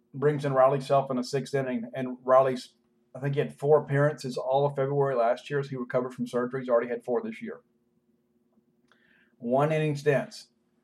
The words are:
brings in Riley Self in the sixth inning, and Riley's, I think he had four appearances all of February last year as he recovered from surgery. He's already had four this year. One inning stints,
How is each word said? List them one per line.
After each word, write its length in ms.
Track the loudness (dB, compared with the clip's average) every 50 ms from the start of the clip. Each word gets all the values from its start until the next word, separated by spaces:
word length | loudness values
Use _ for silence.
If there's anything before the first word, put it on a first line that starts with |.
| _ _
brings 320 | -6 0 0 0 2 0 -2
in 80 | 0
Riley 280 | 4 6 6 6 4 2
Self 300 | 0 2 2 2 2 2
in 60 | -2
the 80 | -4 -4
sixth 300 | -4 -4 -4 -4 -2 -2
inning, 300 | -2 -2 -2 -4 -6 -6 -6 -8
and 240 | -8 -6 -8 -8 -4
Riley's, 520 | 2 6 6 6 6 4 0 -4 -8 -14 _ _ _ _ _ _ _ _ -12
I 60 | -6
think 140 | -6 -4 -2
he 60 | -2
had 180 | -2 -4 -4 -4
four 200 | 2 4 4 4
appearances 580 | 4 2 0 2 2 2 0 -2 -8 -8 -8
all 300 | -6 -2 0 2 2 2
of 100 | 2 0
February 400 | 0 -2 0 2 0 0 2 2
last 320 | 2 2 2 0 -2 -4 -6
year 120 | -4 -4
as 100 | -4 -4
he 60 | -6
recovered 360 | -8 -6 -2 -2 -2 -2 -2
from 140 | -6 -8 -6
surgery. 340 | -4 -2 -2 -2 -2 -4 -6
He's 80 | -2 2
already 220 | 2 2 2 0
had 140 | -6 -6 -4
four 180 | -2 -2 -2
this 180 | -2 -4 -10 -10
year. 200 | -12 -12 -14 -14 _ _ _ _ _ _ _ _ _ _ _ _ _ _ _ _ _ _ _ _ _ _ _ _ _ _ _ _ _ _ _ _ _ _ _ -10
One 340 | -4 0 0 2 2 2
inning 240 | 2 0 0 0 -2
stints, 520 | -2 0 2 2 2 0 -4 -12 -18 -20 _ _ _ _ _ _ _